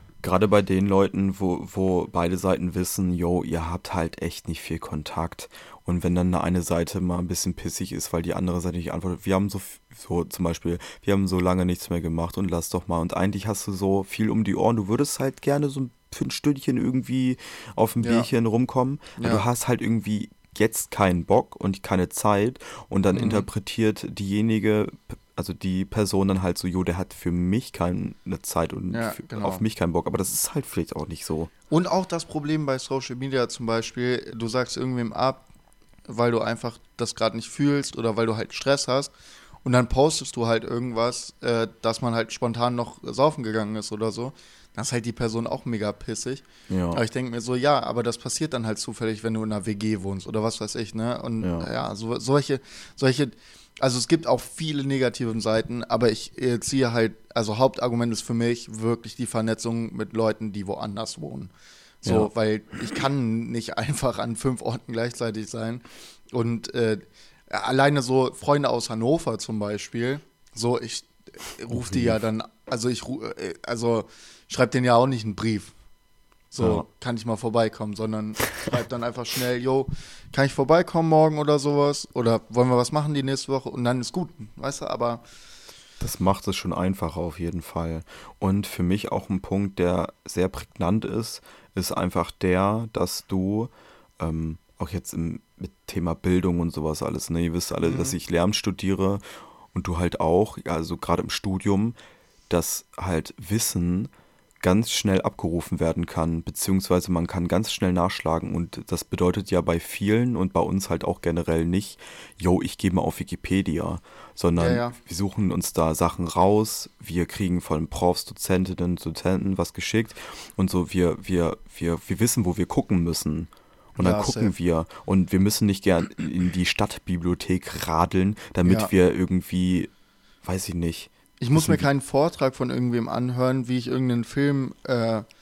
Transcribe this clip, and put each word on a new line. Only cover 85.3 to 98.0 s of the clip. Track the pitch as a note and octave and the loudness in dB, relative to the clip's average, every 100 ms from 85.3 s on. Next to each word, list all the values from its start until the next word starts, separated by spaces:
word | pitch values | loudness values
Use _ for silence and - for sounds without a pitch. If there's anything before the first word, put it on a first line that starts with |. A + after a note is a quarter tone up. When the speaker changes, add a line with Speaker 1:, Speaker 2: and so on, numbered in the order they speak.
| - - - - - - - | -20 -20 -20 -20 -20 -16 -8
Speaker 1:
Das | - - | -6 0
macht | F#2 G2 - | 2 2 0
es | F#2+ | -4
schon | F2+ | -2
einfacher | E2 F#2 F#2 E2 - | 0 0 -2 -4 -4
auf | E2+ - | -6 -4
jeden | E2+ E2+ | -6 -6
Fall. | - F2 E2 D#2+ - - - - | -6 -4 -4 -4 -10 -18 -20 -2
Und | F#2+ G2+ G2 | 0 2 0
für | - | 0
mich | F2 G2+ - | 0 0 0
auch | G2 - | -4 -2
ein | F#2+ | -4
Punkt, | - G2 G2+ F#2+ | -2 -2 0 0
der | F2 F2+ - - - | 2 2 -2 -6 -6
sehr | F2 F#2 | -2 -2
prägnant | - - - F2 G#2+ - | -2 -10 -2 0 2 0
ist, | A2+ A2+ - - - - F#2+ | -4 -6 -10 -18 -20 -10 -6
ist | F2 | -4
einfach | - F2+ F2+ E2+ | -2 0 0 -2
der, | - F#2 F#2 G2 A2+ A2+ | 0 2 4 2 0 -2
dass | - - - - | -2 -2 -4 -4
du, | F#2+ F#2+ G#2+ B2 - - - _ - | -2 0 -2 -4 -10 -20 -20 _ -8
ähm, | E2 D#2+ D#2+ D#2+ _ - | -4 -4 -4 -8 _ -10
auch | F2+ | -6
jetzt | F2+ - | -6 -6
im, | - E2 - _ - | -6 -6 -6 _ -14
mit | F#2+ _ - | -14 _ -8
Thema | - E2+ | -4 -2
Bildung | D#2+ F#2 F#2 F#2 E2+ | 0 2 4 4 2
und | E2+ | 0
sowas | D#2 D2+ D2+ | -2 -4 -2
alles, | - C#2 - | -4 -4 -2
ne? | E2 | -2
Ihr | E2+ | 0
wisst | E2+ - | -2 -2
alle, | - E2+ | -2 0
Speaker 2:
Mhm. | |
Speaker 1:
dass | - | 0